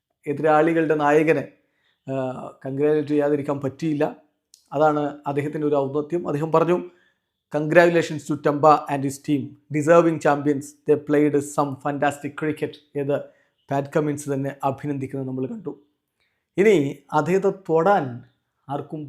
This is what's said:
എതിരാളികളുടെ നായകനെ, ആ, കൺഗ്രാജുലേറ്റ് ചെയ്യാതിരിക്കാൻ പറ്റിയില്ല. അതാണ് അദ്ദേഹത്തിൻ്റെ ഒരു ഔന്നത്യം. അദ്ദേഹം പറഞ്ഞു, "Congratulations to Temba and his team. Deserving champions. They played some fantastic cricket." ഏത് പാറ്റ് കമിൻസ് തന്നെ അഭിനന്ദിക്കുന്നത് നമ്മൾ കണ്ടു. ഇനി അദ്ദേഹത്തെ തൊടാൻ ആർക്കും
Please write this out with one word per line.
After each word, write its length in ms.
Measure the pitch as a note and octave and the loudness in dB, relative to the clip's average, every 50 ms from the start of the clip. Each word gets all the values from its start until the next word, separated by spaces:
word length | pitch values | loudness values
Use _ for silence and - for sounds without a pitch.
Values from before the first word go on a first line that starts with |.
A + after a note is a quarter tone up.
| _ _ _ _ _ D3+ | _ _ _ _ _ -8
എതിരാളികളുടെ 680 | C#3+ - C#3+ D#3 D3+ D3+ D#3 E3 E3 E3 D#3+ D3+ D#3 D3+ D3 | -4 0 2 4 4 4 4 4 2 2 2 2 2 2 4
നായകനെ, 400 | D3 D3 D#3 D#3+ D#3 D#3 C#3 C3+ - - _ _ _ _ _ _ _ _ _ _ C3+ C3+ | 4 4 4 4 4 2 2 0 -6 -12 _ _ _ _ _ _ _ _ _ _ -8 -6
ആ, 20 | C3+ C3 C3 B2+ B2 - C#3+ - _ - | -4 -4 -6 -6 -10 -12 -14 -16 _ -10
കൺഗ്രാജുലേറ്റ് 480 | C3+ C3+ C3+ D3 D3 D3+ D3+ D3+ C3+ D3 | -8 -4 0 2 2 2 2 0 0 0
ചെയ്യാതിരിക്കാൻ 460 | D3 C#3+ D3 D3 C#3+ C#3 - C#3+ C#3 | 0 2 2 0 0 0 -4 -4 -4
പറ്റിയില്ല. 440 | C#3 C3+ C3 - E3 D#3+ D3+ C#3+ D#3 - B3+ - _ _ _ _ _ _ _ _ _ _ - | -4 -6 -6 -4 -4 -4 0 0 -2 -2 -4 -8 _ _ _ _ _ _ _ _ _ _ 0
അതാണ് 280 | C#3+ D3+ D#3 D3+ D3+ D3 C#3+ C#3 - - C#3+ | 2 2 4 4 2 -2 -4 -6 -8 -8 -6
അദ്ദേഹത്തിൻ്റെ 380 | C#3 C#3+ C#3 D3+ D3+ D#3+ D3+ D3 | -4 -4 -4 -4 -4 -4 -2 0
ഒരു 60 | D3 C#3+ C#3 | 0 0 0
ഔന്നത്യം. 400 | C3+ C3 D3+ D3 D3 E3+ F3 F3 - | 0 -2 -4 -4 -4 -4 -6 -4 -4
അദ്ദേഹം 220 | D3 C#3+ D#3 D#3+ D3+ | -4 -4 -2 0 2
പറഞ്ഞു, 200 | D#3+ E3 D#3 F3 F3 F3+ - - _ _ _ _ _ _ _ _ _ _ _ - | 2 2 2 0 0 -2 -8 -14 _ _ _ _ _ _ _ _ _ _ _ -4
"Congratulations 680 | D3 D3+ D#3 D#3 F3 E3+ F3 E3+ E3+ D3+ - E3 D3 - - | -4 -2 4 6 6 6 6 4 2 0 0 -4 -8 -6 -6
to 60 | D#3 C#3 - | -6 -2 0
Temba 260 | D#3 D3 D3 C#3 D#3 D3 D3 - - D3 | -2 0 4 6 6 6 4 2 -2 -4
and 120 | C#3 C3+ C#3+ | -4 -2 -4
his 80 | C3+ - - | -6 -6 -4
team. 160 | - D3+ C3+ C#3 D3 - - _ _ C#3 | -2 -2 -2 -2 -6 -12 -18 _ _ -4
Deserving 400 | D3+ C#3+ D3+ E3+ E3+ E3+ E3+ D#3+ D3 - | -2 2 6 6 6 6 4 0 0 0
champions. 420 | D#3+ C#3+ C#3+ C#3 D3 D3 C3+ - - - _ _ | 0 0 2 0 -2 -2 -2 -6 -10 -16 _ _
They 100 | - D3 C#3 C#3+ | 0 0 0 2
played 300 | - D3 D3 D3+ D3+ C#3+ D3 C#3+ D3 - | 0 2 2 4 2 2 0 -2 -2 -2
some 160 | - D3 C#3+ C3 A#2 - | -2 -2 -2 -4 -6 -6
fantastic 500 | D3 C#3+ C#3+ C#3+ D3 C#3 - - C#3 - - | -6 -4 -2 -2 -2 -2 -4 -8 -12 -10 -6
cricket." 340 | D#3+ D3+ D3 D3 D3+ C#3 - - _ _ - C#3+ | -6 -6 -4 -4 -6 -8 -8 -14 _ _ -8 -6
ഏത് 160 | C#3+ C#3 C#3+ B2+ - - _ _ _ _ _ _ _ _ | -4 -2 -2 -4 -4 -10 _ _ _ _ _ _ _ _
പാറ്റ് 220 | C#3 C#3 C#3 C#3 - | -4 -4 -4 -2 -2
കമിൻസ് 320 | E3 D3 D3+ C#3+ C#3+ C#3+ C#3 C#3 | 0 0 0 -2 -4 -6 -6 -4
തന്നെ 200 | C3+ C#3 C#3 C#3 - - C#3 | -4 -4 -6 -8 -6 -4 -6
അഭിനന്ദിക്കുന്നത് 600 | C3+ C3+ - D3 C#3+ C#3 C3 C3 - C3+ C3+ C3 | -4 -4 -6 -6 -6 -6 -8 -8 -8 -8 -8 -8
നമ്മൾ 160 | C3 C3 C3 C3 A#3 | -6 -6 -6 -6 -8
കണ്ടു. 200 | A3+ F3+ D3 - - _ _ _ _ _ _ _ _ _ _ _ _ _ _ _ | -10 -10 -12 -12 -12 _ _ _ _ _ _ _ _ _ _ _ _ _ _ _
ഇനി 200 | - F#3+ A3 G#3 E3 C#3 C#3 - - _ _ - D3+ | 2 4 4 4 4 2 0 -4 -10 _ _ -2 -2
അദ്ദേഹത്തെ 340 | D3 D3+ F3+ F#3+ F#3 G3 F#3+ G3 - - | 0 0 0 0 0 0 -2 -2 -4 -2
തൊടാൻ 360 | D#3+ D#3+ D#3+ G3 G#3 F#3+ D3 B2+ A#2+ A#2+ - _ _ _ _ _ _ _ _ - | 0 2 2 4 2 2 0 -2 -8 -12 -16 _ _ _ _ _ _ _ _ -10
ആർക്കും 320 | C#3 D3 C#3 - - D#3 D3+ | -8 -8 -8 -10 -12 -12 -8